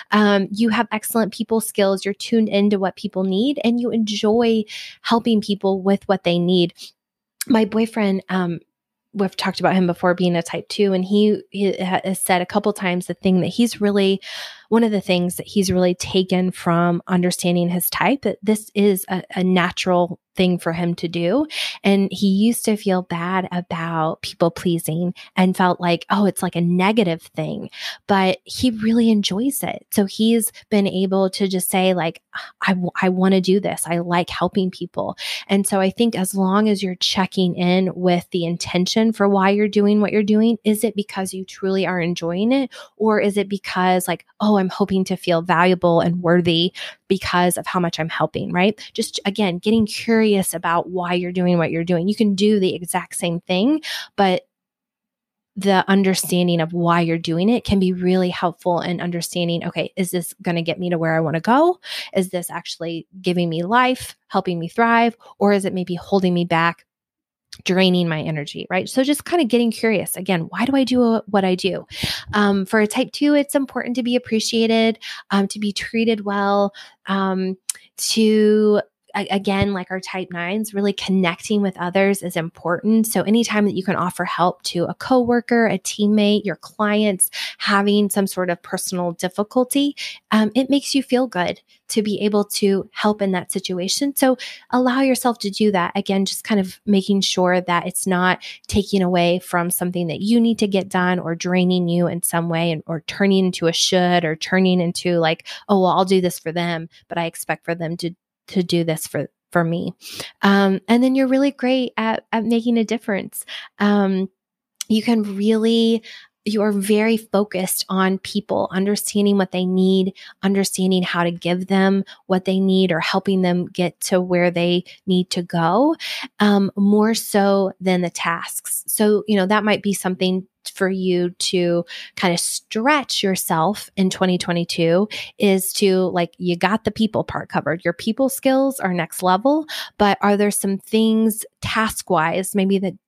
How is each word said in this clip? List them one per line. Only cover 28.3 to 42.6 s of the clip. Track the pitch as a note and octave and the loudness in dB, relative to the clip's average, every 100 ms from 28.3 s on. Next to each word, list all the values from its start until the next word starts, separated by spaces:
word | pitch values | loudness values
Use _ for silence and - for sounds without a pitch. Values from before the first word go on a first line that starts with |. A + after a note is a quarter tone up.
| - | 0
he | - - B3+ | -6 -2 -2
really | A3 A3 A3+ A3+ | 0 0 2 4
enjoys | G#3+ G3 F#3+ C4+ - | 2 0 -2 -2 -2
it. | F3 - - | -6 -8 -4
So | - | 0
he's | G3 - A3 A#3 G#3+ - - | 0 2 2 2 0 -8 -2
been | G#3 G3 | 0 2
able | F#3 F#3+ F#3+ F#3+ | 0 0 2 0
to | - G3 | 0 -2
just | F#3 - | -2 -2
say, | G3 F#3 | 0 2
like, | F3+ E3 - _ - - - - | 2 -2 -6 _ -16 -16 -6 -2
"I | |
w-, | F#3 F3 - | 0 -2 -2
I | F#3+ | 0
wanna | F#3 F#3+ F#3+ | 2 4 4
do | F#3 G3 | 4 2
this. | F#3+ E3+ D#3+ | 0 -4 -4
I | E3+ | -4
like | F3 F3 F3 | -2 -2 -2
helping | - F3+ G#3 F#3 | -4 -2 0 -2
people." | - F3 - G2 - - - - | -4 -8 -6 -6 -6 -8 -10 -2
And | G3 G3 | 0 2
so | G3 | 0
I | F#3+ | 0
think | - A#3 A3 | 2 0 0
as | F#3 | -2
long | G3 F#3 G3 G#3+ | 0 2 2 2
as | G3 | 0
you're | F#3+ F3+ | -2 -4
checking | - - F#3 - F3+ | -2 -2 -2 0 0
in | E3+ F3 F#3 F#3 | 0 2 2 0
with | F3 F3+ F3 - | 0 0 0 -2
the | F#3 | -4
intention | E3+ F3 - F3+ F#3 A3 A3+ | -4 -4 -2 -2 0 2 0
for | A3 G3+ | 2 2
why | G3 F#3+ | 4 2
you're | G#3 G#3+ | 2 2
doing | G#3 G3+ G#3 | 2 4 4
what | G3+ | 2
you're | G#3+ | 2
doing, | G#3+ G#3+ A3+ A3+ | 2 4 4 2
is | G#3+ G#3+ | 0 0
it | A3+ G3 | 0 -2
because | G3+ G3 F#3+ | -6 -6 -6
you | F#3+ F#3 | -8 -12
truly | - G3 F#3+ F3 | -6 -2 0 0
are | F3+ | 0
enjoying | E3+ F3 E3 F3 A3 | -2 -2 -4 0 2
it? | C4+ | 2